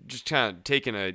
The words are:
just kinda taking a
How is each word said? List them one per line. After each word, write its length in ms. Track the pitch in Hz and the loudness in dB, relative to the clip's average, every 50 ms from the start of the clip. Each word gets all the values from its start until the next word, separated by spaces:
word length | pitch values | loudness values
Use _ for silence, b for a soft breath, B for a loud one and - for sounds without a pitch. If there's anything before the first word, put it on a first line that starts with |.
| - | -14
just 180 | - - 123 - | -12 -10 -8 -6
kinda 340 | - 156 139 120 107 95 87 92 | 0 2 2 2 2 0 -4 -2
taking 300 | - 143 139 - 131 110 | 2 2 2 2 0 -2
a 180 | 101 98 95 92 | 0 -2 -2 -4